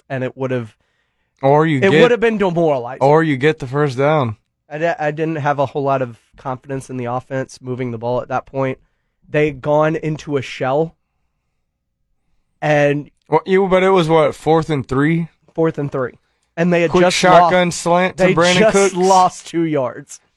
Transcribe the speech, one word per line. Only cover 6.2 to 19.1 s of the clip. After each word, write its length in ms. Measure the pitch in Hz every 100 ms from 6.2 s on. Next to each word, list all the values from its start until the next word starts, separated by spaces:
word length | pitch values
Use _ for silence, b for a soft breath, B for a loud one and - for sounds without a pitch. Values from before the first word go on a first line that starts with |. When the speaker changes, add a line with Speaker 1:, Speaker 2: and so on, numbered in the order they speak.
| _ _
Speaker 1:
confidence 520 | 139 127 143 135 -
in 100 | 127
the 80 | 120
offense 540 | 123 - 135 131 -
moving 300 | 127 127 127
the 80 | 113
ball 220 | 120 123
at 60 | -
that 180 | 127 -
point. 320 | 135 131 131 _ _ _ _ _
They 180 | 151 151
had 140 | 131
gone 360 | 147 147 156 160
into 400 | 156 156 - 139
a 60 |
shell. 520 | - - 131 143 165 _ _ _ _ _ _ _ _ _ _ _ _ _ _ _ _ -
And 500 | 151 147 143 143 - _ -
Speaker 2:
Well, 140 | 156 -
you, 200 | 190 190
but 140 | 185
it 80 | 185
was 180 | 190 156
what, 260 | 165 139
fourth 360 | - 151 160 156
and 160 | 143 -
three? 420 | 131 147 165 165 _ _
Speaker 1:
Fourth 240 | - 165 156
and 120 | 143
three. 280 | 139 123 - _ _ _ -
And 160 | 175
they 100 | 175
had 80 | 165
Speaker 2:
Quick 120 | 180
Speaker 1:
just 140 | 180 -
Speaker 2:
shotgun 520 | 180 175 170 180 175
Speaker 1:
lost, 120 | -
Speaker 2:
slant 360 | 170 175 185 -
to 60 |
Speaker 1:
they 100 | 185
Speaker 2:
Brandon 280 | 156 175 180
Speaker 1:
just 80 | 220
Speaker 2:
Cooks. 200 | 196 196
Speaker 1:
lost 520 | 180 185